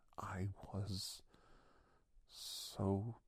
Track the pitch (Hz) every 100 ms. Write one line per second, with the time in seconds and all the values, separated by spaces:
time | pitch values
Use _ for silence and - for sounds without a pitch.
0 | - - 98 95 98 - - 95 101 92
1 | - - - - - - - - - -
2 | _ - - - - - - - 98 98
3 | 113 117